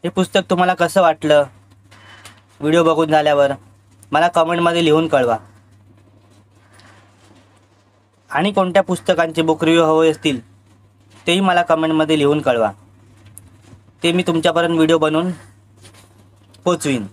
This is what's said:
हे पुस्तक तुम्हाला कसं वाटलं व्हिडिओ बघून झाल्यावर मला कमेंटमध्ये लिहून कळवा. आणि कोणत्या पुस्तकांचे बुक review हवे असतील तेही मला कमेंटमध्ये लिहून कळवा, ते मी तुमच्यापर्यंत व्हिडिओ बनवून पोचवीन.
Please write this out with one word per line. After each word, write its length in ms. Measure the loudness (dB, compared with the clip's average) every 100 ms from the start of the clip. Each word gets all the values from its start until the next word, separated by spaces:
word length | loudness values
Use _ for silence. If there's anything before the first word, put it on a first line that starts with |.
हे 40 | -6
पुस्तक 320 | -4 -2 -2 -2
तुम्हाला 240 | -2 0
कसं 280 | 0 -2 2
वाटलं 420 | 0 0 2 2 2 -8 _ _ _ -20 -20 -20 -20 -20 _ _
व्हिडिओ 240 | 0 2
बघून 260 | 2 0 2
झाल्यावर 420 | 2 2 2 0 -2 -12 _ _ _ -4
मला 160 | 0 0
कमेंटमध्ये 560 | 0 -2 0 0 0
लिहून 240 | 2 2 2
कळवा. 280 | 0 0 -4 -8 -20 _ _ _ _ _ _ _ _ _ _ _ _ -20 -20 _ _ _ -20 _ _ _ _ _ _ _ _ _
आणि 220 | -4 -2
कोणत्या 300 | -2 0 0
पुस्तकांचे 600 | -2 -4 -2 -2 -2 -2
बुक 220 | -2 0
review 200 | 2 2
हवे 260 | 2 2 2
असतील 300 | 0 -4 -6 -10 _ _ _ _ _ _ -10 -4
तेही 140 | -2
मला 220 | 0 0
कमेंटमध्ये 560 | 0 0 0 -2 0 0
लिहून 220 | 0 0
कळवा, 320 | -2 -2 -2 -6 -20 _ _ _ -20 -20 -20 -20 -20 -20 _ _
ते 100 | -2
मी 100 | -2
तुमच्यापर्यंत 520 | -2 -2 2 2 0
व्हिडिओ 240 | 0 2 2
बनवून 340 | 0 -2 -4 -8 -18 _ _ _ -20 -20 -20 _ _ _ _ -8
पोचवीन. 420 | -4 -4 -4 -4 -6